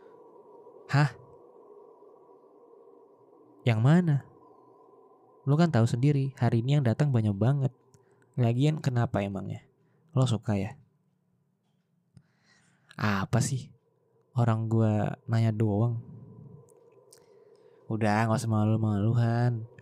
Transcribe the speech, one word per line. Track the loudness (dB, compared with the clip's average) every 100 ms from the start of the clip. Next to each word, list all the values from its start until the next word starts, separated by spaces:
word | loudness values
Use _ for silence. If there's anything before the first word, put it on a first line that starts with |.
| -20 -20 -20 -20 -20 -20 -20 -20 -4
"Hah? | -2 -2 -4 -20 -20 -20 -20 -20 -20 -20 -20 -20 -20 -20 -20 -20 -20 -20 -20 -20 -20 -20 _ _ -20 -20 -8 -4
Yang | 0
mana? | 4 4 2 -2 -4 -20 -20 -20 -20 -20 -20 -20 -20 _ _ _
Lo | -2 2
kan | 2
tahu | 2 2
sendiri, | 2 0 0 -2 -2
hari | 0 0
ini | 0 0
yang | 0
datang | 0 0
banyak | 2 0
banget. | 0 0 0 -2 -6 _ _ _ _ _ -2
Lagian | 0 2 0 0
kenapa | -2 0 -2 -2 -4
emangnya? | -6 -8 -12 _ _ _ _ _
Lo | -2 0
suka | -2 -2
ya?" | -4 -4 -10 _ _ _ _ _ _ _ _ _ _ _ _ _ _ _ _ _ _ _ _ _
"Apa | -6 -2 -2 0 0
sih? | 0 -4 -8 -20 _ _ _ _ _ -2
Orang | 0 0 0
gua | 2 2 2 0 -4 -4
nanya | 0 0
doang." | 0 0 2 0 -2 -10 -20 -20 -20 -20 -20 -20 -20 -20 -20 -20 -20 _ -20 -20 -20 -20 _ -8
"Udah, | -2 0 0 0
nggak | 0
usah | 0
malu-maluhan. | 0 2 0 0 0 0 2 0 2 0 -2 -8 -18